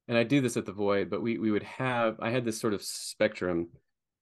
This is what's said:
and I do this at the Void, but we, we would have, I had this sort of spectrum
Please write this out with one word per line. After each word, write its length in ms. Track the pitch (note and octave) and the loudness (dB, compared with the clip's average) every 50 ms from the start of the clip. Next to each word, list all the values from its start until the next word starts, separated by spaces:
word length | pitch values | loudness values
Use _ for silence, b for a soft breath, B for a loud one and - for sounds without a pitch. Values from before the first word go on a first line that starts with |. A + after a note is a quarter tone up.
| _ | _
and 100 | - A#2+ | 0 2
I 60 | A#2 A#2 | 2 4
do 160 | A2+ C#3 C#3+ | 4 4 4
this 160 | B2+ A#2+ - | 4 2 0
at 120 | A#2+ - | -2 -4
the 40 | - | -4
Void, 380 | F#2 G2+ G#2 G2+ G2+ G2 F#2+ F2 | -4 0 2 4 4 4 2 0
but 140 | G2+ - G2+ | -2 -2 -2
we, 160 | A#2 A2+ - | -2 -2 0
we 100 | - A2 | 0 2
would 140 | G#2+ G2+ - | 2 0 -2
have, 540 | - - - C3 B2+ B2 A#2+ A#2 A2 A2 - | -4 -6 -4 -2 -2 0 2 0 0 0 -2
I 100 | - A#2 | -2 0
had 160 | A#2 C3 A#2+ | 0 0 0
this 140 | A#2 G#2+ - | -2 -2 -2
sort 160 | - A2+ G2+ | -2 -2 -2
of 80 | F#2 - | -2 -4
spectrum 840 | - - - - - - - A2 G#2+ - - F#2 F2+ F2 E2+ E2+ E2+ - - _ _ _ _ _ _ _ _ | -8 -10 -10 -10 -12 0 2 2 2 2 0 -2 0 0 0 -2 -4 -8 -18 _ _ _ _ _ _ _ _